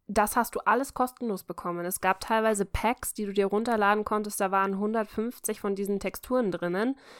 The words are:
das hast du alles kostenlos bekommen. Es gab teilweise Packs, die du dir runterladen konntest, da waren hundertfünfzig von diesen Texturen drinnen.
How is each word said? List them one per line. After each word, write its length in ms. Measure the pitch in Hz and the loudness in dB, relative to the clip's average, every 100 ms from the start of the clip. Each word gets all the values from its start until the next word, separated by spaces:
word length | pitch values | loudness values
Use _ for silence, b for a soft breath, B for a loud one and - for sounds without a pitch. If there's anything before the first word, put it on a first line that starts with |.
| - | -4
das 260 | 202 208 247 | 0 2 2
hast 180 | 226 | 0
du 60 | - | 0
alles 340 | - 233 269 | 2 2 0
kostenlos 480 | - 247 - 240 185 | -2 -2 -2 -6 -6
bekommen. 420 | - 170 180 175 | -6 -10 -6 -4
Es 160 | 175 - | -4 0
gab 200 | 185 190 | 0 0
teilweise 440 | - 226 220 208 | 2 2 2 2
Packs, 480 | 196 - 220 254 - | 0 0 0 0 -4
die 140 | - 202 | -6 -2
du 60 | |
dir 100 | 196 196 | 2 2
runterladen 600 | 202 226 220 202 208 208 | 2 0 2 4 4 2
konntest, 340 | 214 208 - | -2 -2 -2
da 100 | 196 | 0
waren 280 | 190 196 196 | 2 2 0
hundertfünfzig 840 | 208 226 214 - 226 - - 214 | -2 -2 -2 -4 -6 -6 -8 -4
von 140 | 208 | -4
diesen 260 | 196 202 202 | -2 -2 -2
Texturen 500 | 196 - - 254 214 | -2 -8 -2 0 2
drinnen. 460 | 175 175 180 233 269 B B | 0 -2 0 0 -2 B B